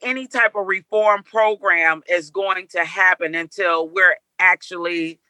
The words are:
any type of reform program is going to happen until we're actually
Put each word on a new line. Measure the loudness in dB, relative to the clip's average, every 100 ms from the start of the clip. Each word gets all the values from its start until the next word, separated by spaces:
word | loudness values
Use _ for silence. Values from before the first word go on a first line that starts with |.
any | -8 -8 -6
type | 0 0
of | 0 -4
reform | -6 -2 0 2 2
program | 0 0 0 0 0 2 2 0 -2
is | -4 -2
going | -4 -4 -4 -6
to | -4
happen | -4 2 2 2 -2
until | -6 -8 -4 -2 0 -2
we're | 2 2 2 _ 0
actually | 2 2 -4 -8 -6 -4 -6 -10 _